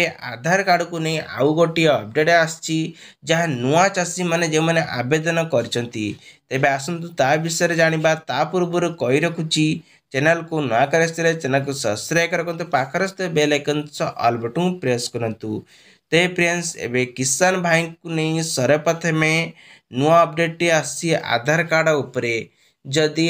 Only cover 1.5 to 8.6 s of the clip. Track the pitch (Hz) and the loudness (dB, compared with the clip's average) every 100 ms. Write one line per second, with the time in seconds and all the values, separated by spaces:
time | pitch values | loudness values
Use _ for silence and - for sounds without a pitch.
1.5 | 156 170 165 160 127 104 120 156 170 160 | 4 2 4 4 2 0 -2 2 4 2
2.5 | - - 160 160 160 - - 139 160 170 | -2 -4 -4 -4 -8 -20 -20 -2 0 0
3.5 | 127 123 156 190 190 175 175 180 165 170 | 0 2 4 4 2 -4 -2 -2 0 2
4.5 | 156 160 165 147 127 120 156 160 165 165 | 2 2 0 -2 -4 0 0 2 0 0
5.5 | 131 117 120 120 113 104 - - - _ | 0 -2 -4 -4 -6 -6 -6 -14 -20 _
6.5 | 131 143 139 139 170 170 - 131 156 165 | 0 0 0 -4 -8 -8 -2 2 2 0
7.5 | 160 170 165 160 160 160 160 - 131 156 | 0 0 2 2 2 0 0 -2 -2 0
8.5 | 185 | 0